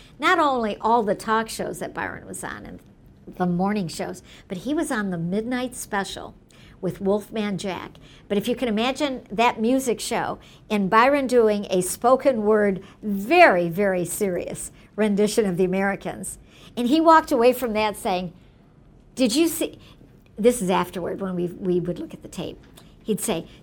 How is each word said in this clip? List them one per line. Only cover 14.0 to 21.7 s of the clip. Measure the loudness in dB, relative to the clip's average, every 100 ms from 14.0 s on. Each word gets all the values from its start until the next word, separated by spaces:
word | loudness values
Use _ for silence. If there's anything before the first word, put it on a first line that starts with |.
| -2
serious | -4 -2 -4 -6 -10 -14 -16 -10 -2
rendition | 0 2 2 2 0
of | 2
the | 0
Americans. | 0 -2 -4 -8 -10 -12 -14 -20 -20 -12 -4
And | 2
he | 4
walked | 6 6 6
away | 4 4
from | 4 -2
that | -2 -2 -2
saying, | -2 -2 -4 -12 -20 _ _ _ -20 -20 -10 0
"Did | 2 2
you | 2
see," | 0 -6 -8 -20 -20 -20 -20 _ 0
this | 2 2
is | 0
afterward | 0 -2 -6 -8 -6
when | -6 -4
we, | -6
we | -4 -2